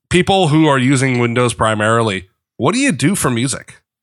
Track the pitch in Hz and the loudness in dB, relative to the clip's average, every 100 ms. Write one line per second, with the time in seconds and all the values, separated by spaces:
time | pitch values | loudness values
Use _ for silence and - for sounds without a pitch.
0 | - 180 175 196 165 156 156 135 127 135 | -2 0 2 2 2 2 2 2 2 2
1 | 131 123 120 120 123 - 113 107 107 117 | 0 0 -2 0 -2 0 -2 0 0 0
2 | 113 95 92 _ _ - 127 233 277 135 | 0 -4 -10 _ _ -6 -2 0 -2 0
3 | 139 202 151 117 131 101 - - _ _ | -2 0 -2 -2 -4 -6 -12 -20 _ _